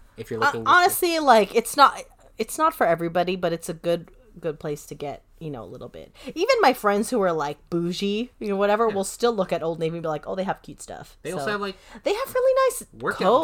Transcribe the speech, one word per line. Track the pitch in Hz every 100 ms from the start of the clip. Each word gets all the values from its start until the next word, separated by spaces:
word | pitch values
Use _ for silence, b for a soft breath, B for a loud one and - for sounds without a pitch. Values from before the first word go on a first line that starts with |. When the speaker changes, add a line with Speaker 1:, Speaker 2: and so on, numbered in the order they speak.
| - -
Speaker 1:
If | 110
you're | 117
Speaker 2:
Uh, | 285
Speaker 1:
looking | 233 233
Speaker 2:
honestly, | 349 359 - 349 330
like, | 285 220 196
it's | 240 226 285
not, | 277 185 - _ - -
it's | 220 -
not | 320
for | - 190
everybody, | 165 170 180 175 185
but | 180
it's | 208 -
a |
good, | 160 175 170 160 - - -
good | 165 151
place | 160 147 -
to |
get, | 147 143 - _ -
you | 156
know, | 131
a | 92
little | 135 123
bit. | 82 71 - 262
Even | 311 453 494
my | 311
friends | 262 208 202 226
who | -
are, | 185
like, | 160 147 151 -
bougie, | 170 170 180 202 208 247 -
you | 214
know, | 196
whatever, | 202 208 226
Speaker 1:
Yeah. |
Speaker 2:
will | 196
still | 190 - 240
look | 220 180
at | 175
Old | 165 165
Navy | 160 170
and |
be | 160
like, | 151 -
"Oh, |
they | 190
have | 190 156
cute | - 107
stuff." | - 82 - -
Speaker 1:
They | 147
also | 180 139
Speaker 2:
So, |
Speaker 1:
have, | 208
like, | 202 185 B 226
Speaker 2:
they | 311
have | 415 523
really | 508 523 523 523
nice | - - 110
Speaker 1:
workout | 135 - 185 254